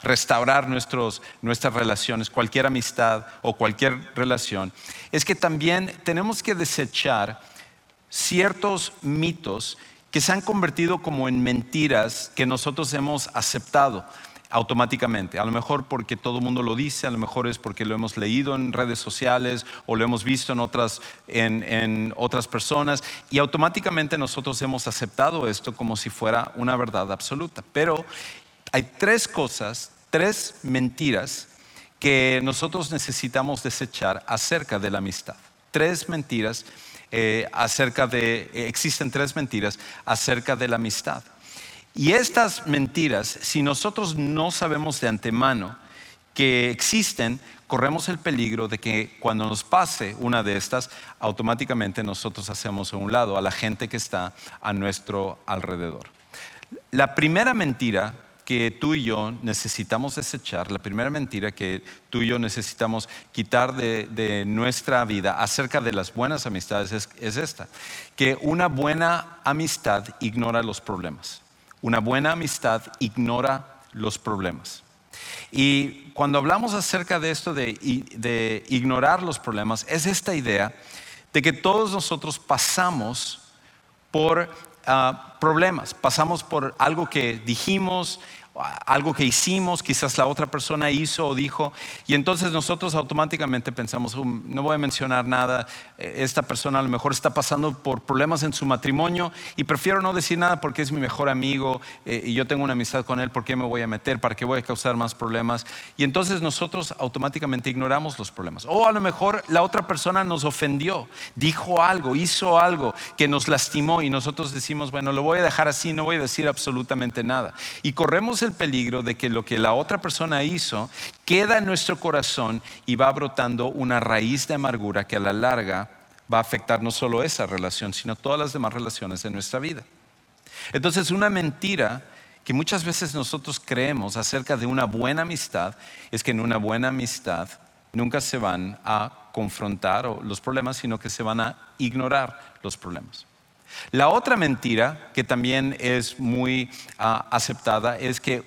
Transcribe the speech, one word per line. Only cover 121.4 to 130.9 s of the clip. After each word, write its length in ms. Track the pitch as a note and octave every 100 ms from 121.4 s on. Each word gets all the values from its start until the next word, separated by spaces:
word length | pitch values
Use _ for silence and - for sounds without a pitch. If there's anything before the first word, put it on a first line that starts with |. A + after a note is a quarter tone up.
| G#3 A3+
en 60 |
nuestro 360 | G3 F#3 - F3+
corazón 600 | E3+ D3 - - A2+ A2+ - - -
y 100 | A#2+
va 160 | C3+
brotando 540 | C#3 C#3+ - A#2+ A#2+ B2
una 340 | C#3+ B2 A#2+
raíz 480 | A2 A2 A2+ C#3 -
de 60 |
amargura 520 | D3 C3+ A#2 G#2 G2+ G2+
que 80 |
a 60 | G#2+
la 120 | G2
larga 560 | G#2 B2 A#2+ F#2+ F#2+ G#2 - - _ -
va 80 | A2+
a 20 |
afectar 420 | A2+ A#2+ - A2+
no 80 | A2+
solo 320 | - B2 A#2
esa 240 | D#3 - F#2+
relación, 480 | F#2+ F#2 - G#2
sino 220 | - A2+ A2
todas 240 | C#3 D3+
las 120 | D3
demás 220 | C#3 A2
relaciones 480 | A#2 A#2 - F#2 F#2
de 80 | G#2+
nuestra 300 | G2 F#2+ C3
vida. 240 | D#3 D3+ - _ _ _ _ _ - - -
Entonces, 400 | C#3+ E3+